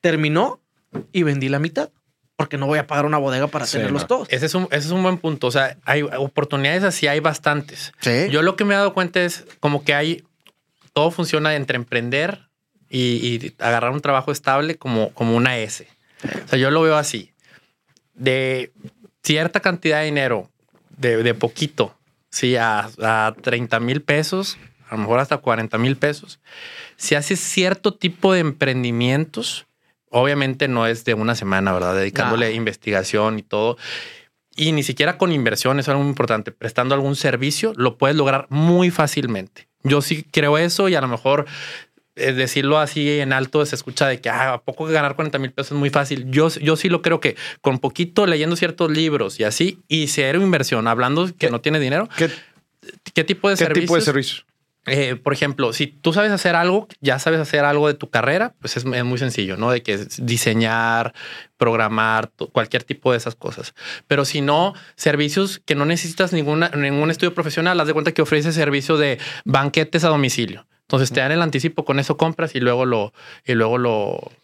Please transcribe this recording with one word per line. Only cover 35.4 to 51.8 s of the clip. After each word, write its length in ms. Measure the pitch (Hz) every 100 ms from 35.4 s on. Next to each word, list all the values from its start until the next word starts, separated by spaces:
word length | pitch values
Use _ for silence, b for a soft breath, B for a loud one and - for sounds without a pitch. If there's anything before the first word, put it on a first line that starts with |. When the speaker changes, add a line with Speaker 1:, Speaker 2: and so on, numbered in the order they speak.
| 117 104 127 139
Speaker 3:
eso 60 |
es 40 | 135
algo 120 | 139
muy 80 | 143
importante. 400 | 131 117 110 104
Prestando 440 | - 113 117 127
algún 200 | 139 139 139
servicio, 560 | 143 123 135 147 220 214
lo 200 | 123 120
puedes 200 | 135 151
lograr 300 | 135 135 139
muy 400 | 143 160 175 180
fácilmente. 800 | 175 151 - 127 104 95 - - _
Yo 200 | 135 143
sí 240 | 139 151 160
creo 280 | - 147 151
eso 300 | 170 170 196
y 40 | 165
a 40 |
lo 80 | 131
mejor, 380 | 117 131 143 143 B B B B _ _ -
eh, 160 | 131
decirlo 460 | 127 127 143 139 151
así 300 | 147 151 143 147
en 120 | 139
alto 320 | 131 131 156
se 120 | 147 -
escucha 300 | - 123 139
de 120 | 123
que, 80 | 117
"Ah, 260 | 113 131
¿a 60 | 120
poco 220 | - -
ganar 300 | 156 156 143
cuarenta 240 | 139 156 143
mil 140 | 135
pesos 200 | 131 139
es 60 | 147
muy 100 | 143
fácil?". 380 | 139 139 139 127
Yo, 180 | 131 160
yo 280 | 160 147 156
sí 140 | 190
lo 100 | 170
creo 200 | 165 160
que 160 | 147 - B B
con 160 | - 131
poquito, 480 | 135 - 175 175 202
leyendo 300 | 160 156 170
ciertos 340 | 175 170 165
libros 500 | 156 160 147 113 -
y 40 |
así, 340 | 107 107 175 - _
y 200 | 160 147
cero 340 | - 135 160
inversión, 440 | 196 165 135 120 113
hablando 380 | 113 123 147 185
que 60 |
Speaker 2:
¿Qué? 160 | 175 151
Speaker 3:
no 100 | 117
tienes 180 | 143 156